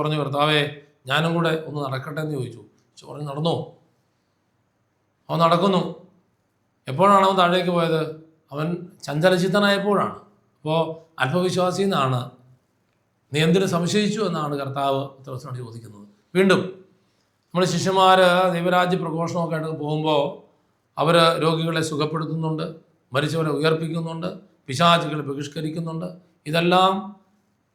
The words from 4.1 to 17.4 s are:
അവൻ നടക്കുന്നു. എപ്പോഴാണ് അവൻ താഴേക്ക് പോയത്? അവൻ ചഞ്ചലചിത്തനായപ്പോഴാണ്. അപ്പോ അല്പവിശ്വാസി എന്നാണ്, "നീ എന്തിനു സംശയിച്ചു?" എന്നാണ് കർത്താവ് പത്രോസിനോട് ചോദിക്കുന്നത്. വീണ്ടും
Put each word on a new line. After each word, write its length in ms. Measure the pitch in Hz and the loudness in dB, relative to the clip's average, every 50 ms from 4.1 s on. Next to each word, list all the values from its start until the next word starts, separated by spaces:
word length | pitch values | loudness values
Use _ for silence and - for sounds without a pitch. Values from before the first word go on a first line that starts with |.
| _ _ _ _ _ _ _ _ _ _ _ _ _ _ _ _ _ _ _ _ _ _ _ - | _ _ _ _ _ _ _ _ _ _ _ _ _ _ _ _ _ _ _ _ _ _ _ -6
അവൻ 100 | 147 160 170 | 0 2 4
നടക്കുന്നു. 360 | 165 170 220 185 202 190 175 165 - - - - - _ _ _ _ _ _ _ _ _ _ _ _ _ _ _ - | 4 4 4 4 2 2 2 0 -2 -6 -12 -18 -20 _ _ _ _ _ _ _ _ _ _ _ _ _ _ _ -8
എപ്പോഴാണ് 340 | 135 139 185 202 202 196 190 190 | -2 2 4 6 6 6 6 4
അവൻ 80 | 196 185 180 | 4 4 4
താഴേക്ക് 300 | 175 175 180 175 175 180 | 4 2 2 0 0 0
പോയത്? 240 | 170 165 165 160 160 151 151 156 - - - _ _ _ _ 139 | 0 0 0 0 -2 -2 -4 -8 -12 -18 -20 _ _ _ _ -8
അവൻ 140 | 147 156 165 175 170 - - - _ - | -6 -4 -4 -6 -6 -10 -14 -18 _ -10
ചഞ്ചലചിത്തനായപ്പോഴാണ്. 1120 | - 143 151 160 185 185 175 180 190 170 208 202 202 202 196 185 208 202 185 131 104 95 - - - _ _ _ _ _ _ | -8 -2 2 2 4 4 4 2 0 2 2 2 2 2 0 0 0 0 0 0 -2 -6 -10 -18 -20 _ _ _ _ _ _
അപ്പോ 180 | - 151 156 165 160 160 160 - - _ _ - 135 | -6 -2 -2 -2 -2 -2 -6 -10 -16 _ _ -4 -2
അല്പവിശ്വാസി 600 | 131 151 180 180 185 175 180 180 180 175 180 196 196 | -2 0 0 0 0 0 0 0 0 0 0 -2 0
എന്നാണ്, 320 | 185 151 135 131 131 123 120 131 - _ _ _ _ _ _ _ _ _ _ _ _ _ _ _ _ _ _ _ 135 | 0 0 0 0 0 -2 -4 -8 -12 _ _ _ _ _ _ _ _ _ _ _ _ _ _ _ _ _ _ _ -2
"നീ 60 | 147 160 | 0 2
എന്തിനു 220 | 170 175 196 190 185 170 | 4 4 4 2 2 0
സംശയിച്ചു?" 440 | 170 175 170 170 208 214 202 208 226 208 185 | 0 0 0 0 0 0 0 0 -2 -2 -2
എന്നാണ് 240 | 170 160 151 147 147 139 139 | -2 -4 -4 -4 -4 -4 -6
കർത്താവ് 380 | 135 127 143 139 139 139 135 139 139 - - | -6 -4 -2 -2 0 0 -2 -2 -6 -10 -16
പത്രോസിനോട് 400 | - 139 131 123 - 139 123 123 123 | -16 -14 -14 -14 -12 -12 -12 -12 -12
ചോദിക്കുന്നത്. 440 | 113 113 117 110 107 104 101 - - _ _ _ _ - 180 | -14 -16 -18 -18 -20 -20 -20 -20 -20 _ _ _ _ 0 2
വീണ്ടും 240 | 190 190 180 139 98 - - - - _ _ _ _ _ _ _ _ _ _ _ | 4 4 4 2 0 -2 -10 -16 -20 _ _ _ _ _ _ _ _ _ _ _